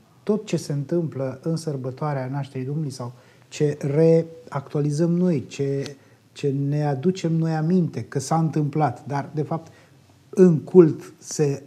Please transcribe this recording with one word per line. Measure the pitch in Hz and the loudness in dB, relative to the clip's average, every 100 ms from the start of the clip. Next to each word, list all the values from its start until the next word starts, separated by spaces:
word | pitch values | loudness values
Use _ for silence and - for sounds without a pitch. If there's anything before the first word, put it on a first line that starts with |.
| _ _ | _ _
tot | - 214 214 | -4 -4 -2
ce | 165 | -6
se | - | -4
întâmplă | 143 135 170 160 131 135 127 | -6 -2 -2 -2 -4 -8 -6
în | 160 160 | -6 -4
sărbătoarea | 160 139 127 127 151 139 127 | -4 -6 -8 -6 -4 -4 -4
nașterii | 143 131 135 127 | -6 -8 -8 -6
Domnului | 147 151 | -4 -6
sau | 123 123 - - _ _ | -8 -12 -14 -20 _ _
ce | - 147 147 | -2 -2 0
reactualizăm | 143 143 165 165 165 - - 139 - 156 147 147 170 | -2 4 6 6 2 -8 -10 -10 -6 -2 -2 0 0
noi, | 175 180 151 110 | 2 2 0 -4
ce, | - 139 139 139 - - _ _ | -6 -4 -2 -6 -12 -20 _ _
ce | - 143 139 139 | -4 -2 0 -2
ne | 147 147 | 0 0
aducem | 135 175 180 170 | 0 0 0 0
noi | 165 160 | 0 0
aminte | 160 156 185 156 - | 0 2 2 0 -4
că | 117 143 | -6 -6
s-a | - 160 | 0 0
întâmplat, | 160 156 147 156 147 - - | 2 0 0 0 0 -2 -8
dar, | 143 - | -8 -6
de | 156 | -6
fapt, | 147 165 - - - _ _ _ _ | -4 -6 -10 -20 -20 _ _ _ _
în | - 185 156 | 6 6 6
cult | - 185 165 127 - - | 6 8 8 4 -10 -20
se, | - - 147 139 | -10 -2 0 -2